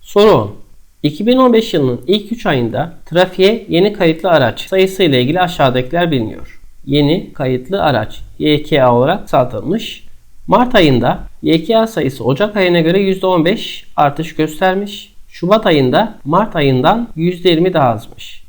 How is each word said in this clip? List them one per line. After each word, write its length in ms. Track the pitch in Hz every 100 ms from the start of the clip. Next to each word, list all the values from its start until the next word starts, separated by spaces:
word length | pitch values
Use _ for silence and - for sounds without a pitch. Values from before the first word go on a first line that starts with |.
Soru 300 | - - 214
on. 260 | 165 104 - - - - _
İki 240 | 147 147 208
bin 100 | 254
on 160 | 254
beş 220 | 226 220
yılının 260 | 175 131 123 -
ilk 260 | 208 208
üç 140 | 233 214
ayında 480 | 139 120 113 160 - -
trafiğe 600 | 160 185 185 190 226 202
yeni 240 | 160 196
kayıtlı 380 | 208 175 160 185
araç 380 | 165 123 107 -
sayısı 340 | 190 190 190
ile 200 | 185 131
ilgili 180 | 123 170
aşağıdakiler 720 | 175 175 139 127 127 170 175
biliniyor. 500 | 143 110 - - - - -
Yeni 480 | - 139 143 175 -
kayıtlı 500 | - 135 127 127 196
araç 400 | 165 123 110 - - -
Y 240 | 151 147
K 220 | 147 151
A 100 | 127
olarak 300 | 120 131 175
kısaltılmış. 840 | - 151 127 123 104 208 - - - - - - -
Mart 280 | 185 247
ayında 460 | 214 160 127 120 - - -
Y 220 | 156 160
K 140 | 170 226
A 80 | 226
sayısı 380 | 202 143 135
Ocak 320 | 113 139 208 208
ayına 240 | 185 175
göre 200 | 160 185
yüzde 260 | 196 190 190
on 180 | 185
beş 420 | 160 220 - - - -
artış 380 | 147 143 160
göstermiş. 800 | - 156 - 190 185 202 - - - -
Şubat 380 | - 175 214 220
ayında 520 | 156 131 143 220 -
Mart 320 | 131 165 220 170
ayından 520 | 143 127 143 214 233 -
yüzde 340 | 170 180 185
yirmi 240 | 165 180
daha 140 | 175 135
azmış. 560 | 110 - - - -